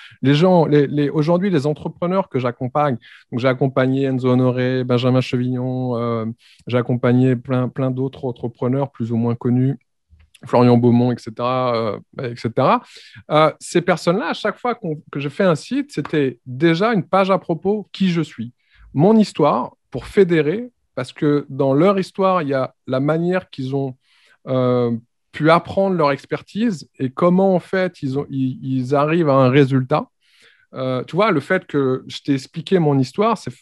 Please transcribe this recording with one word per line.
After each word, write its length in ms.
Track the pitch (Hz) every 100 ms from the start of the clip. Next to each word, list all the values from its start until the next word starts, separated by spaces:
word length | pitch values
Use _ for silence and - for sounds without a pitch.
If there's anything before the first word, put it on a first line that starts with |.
| - -
Les 100 | 131
gens, 320 | 147 185 180 147
les, 220 | 147 135
les, 220 | 147 143
aujourd'hui, 420 | 160 147 175 202
les 160 | 165 143
entrepreneurs 600 | 151 170 - 175 190 190
que 120 | 127
j'accompagne, 580 | 120 - 123 147 147 113 - - -
donc 80 | 117
j'ai 80 | 131
accompagné 580 | 127 135 131 131 135 139
Enzo 240 | 131 127
Honoré, 540 | 127 127 123 127 127
Benjamin 380 | 123 123 127 127
Chevignon, 720 | 127 127 127 127 127 127 127 117
euh, 300 | 117 113 110 113 _ _ -
j'ai 120 | 123
accompagné 580 | 120 120 123 123 131 123
plein, 340 | 123 127 127
plein 220 | - 131
d'autres 340 | 127 135 - 131
entrepreneurs 680 | 117 120 - 123 135 139
plus 200 | - 117
ou 40 | 117
moins 200 | 117 117
connus, 420 | 127 123 131 - _ _ _ _ _ _ -
Florian 320 | 120 123 120
Beaumont, 340 | 120 120 123
et 80 | 120
cetera, 560 | - 110 123 127 127 117
euh, 560 | 113 - - - 127
et 40 | 120
cetera. 460 | 120 131 147 233 - - - 113 -
Euh, 220 | 151 156 -
ces 220 | - 175
personnes-là, 480 | 170 165 175 185 170
à 40 |
chaque 240 | 156 214 -
fois 160 | 240
qu'on, 260 | 226 175 151 -
que 80 | 147
je 100 | 143
fais 140 | -
un 120 | 196 151
site, 360 | - 269 285
c'était 480 | - 143 156 135 120 -
déjà 460 | 127 170 165 214
une 100 | 214
page 260 | - 185 190
à 80 | 185
propos, 500 | - 160 196 214 196
qui 180 | - 190
je 120 | 170
suis, 320 | 151 - 120 _ _ _ - 131
mon 200 | 180 220
histoire, 580 | 202 - 147 143 - _ _
pour 160 | 127 -
fédérer, 640 | 214 180 165 147 202 247 _ _ -
parce 180 | 131
que 320 | - 147 147 143
dans 260 | 135 135 139
leur 240 | 190 196
histoire, 420 | 180 - 190 185
il 60 | 139
y 80 | 135
a 180 | 131 _ -
la 120 | 131
manière 520 | 143 160 175 185 180
qu'ils 240 | - 131 139
ont, 200 | 135 127 _ _ _ _ -
euh, 480 | 131 127 123 120 117 _ _ _
pu 200 | - 151
apprendre 440 | 165 - - 196 180
leur 160 | 147
expertise 760 | 139 - 151 - 196 240 160 - -
et 120 | 131
comment, 440 | - 175 180 196
en 60 | 180
fait, 420 | - 190 185 -
ils 160 | 139 135
ont, 80 | 147
ils, 280 | 139 131 -
ils 320 | 135 131 123 143
arrivent 340 | 151 170 151
à 60 | 135
un 140 | 127
résultat. 580 | 139 135 135 131 151 247 _ _ _ _ _ _
Euh, 300 | 131 131 127
tu 120 | 123 165
vois, 160 | 220
le 80 | 156
fait 280 | - 185 -
que 360 | 143 135 131 -
je 140 | -
t'ai 120 | -
expliqué 460 | 135 - 165 - 185
mon 180 | 151 139
histoire, 400 | 131 - 220 214
c'est, 140 | - -